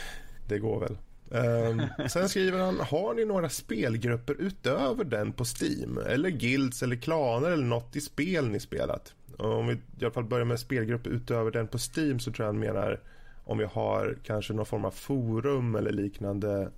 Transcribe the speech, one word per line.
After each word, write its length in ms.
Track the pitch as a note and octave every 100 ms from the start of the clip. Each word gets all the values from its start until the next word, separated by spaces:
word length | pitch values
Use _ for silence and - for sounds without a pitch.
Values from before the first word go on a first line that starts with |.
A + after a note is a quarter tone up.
| - - - - -
det 100 | G#2
går 220 | A2 G#2+
väl. 160 | - A#2 - - -
Ehm, 760 | A#2 A#2+ A#2 A2+ A#2 C#3 - -
<laughs> 0 |
sen 200 | F3 F#3+
skriver 300 | F#3+ F#3 F#3
han: 220 | F#3 F#3
"Har 340 | - D3+ G#3+
ni 100 | A#3
några 240 | G#3+ F#3+ D#3+
spelgrupper 840 | - - A3+ C3+ A2+ A#2+ A#2 C3
utöver 720 | C#3+ F#3+ F#3+ A#2+ D#3+ C4+ A#3
den 280 | F3 G#2+ G#2+
på 120 | A#2 A#2+ -
Steam? 380 | B2+ - - -
Eller 320 | - B2+ F#3
guilds 520 | D3 A#2 C#3 C3 -
eller 140 | B2+ A#2+
klaner 540 | D#3+ D#3+ C3 A#2 D#3+
eller 140 | E3
något 320 | A#2+ A#2 A#2+ D3
i 40 |
spel 480 | - - D#3+ F3 B2
ni 120 | G#2
spelat?" 540 | - - - - - - - -
Och 200 | G#2+ A2
om 80 | A#2
vi 60 |
i 300 | A#2+ - -
alla 60 | A#2
fall 140 | B2
börjar 200 | A2+ B2
med 160 | A#2+ B2
spelgrupper 500 | - B2+ A2 A#2+ -
utöver 400 | A#2+ - A#2 A2+
den 180 | A#2 A2+
på 100 | A#2+ - -
Steam, 220 | D3+ B2
så 140 | A2
tror 140 | A2 G#2+
jag 60 |
han 80 | G#2+
menar 400 | G#2+ G2+ G#2 G#2 - - - -
om 140 | - G#2+
vi 60 |
har 540 | G#2 A2 G#2+ G#2 G2+ G#2+
kanske 280 | - G#2+ -
någon 140 | G#2+ G#2+
form 180 | A2
av 60 | G2+
forum 840 | - - C#3 A#2 A2 C3+ C3+ A#2+ G#2+
eller 160 | G#2+
liknande 800 | G#2 G2+ - G2+ G2 G#2 G2+ F#2+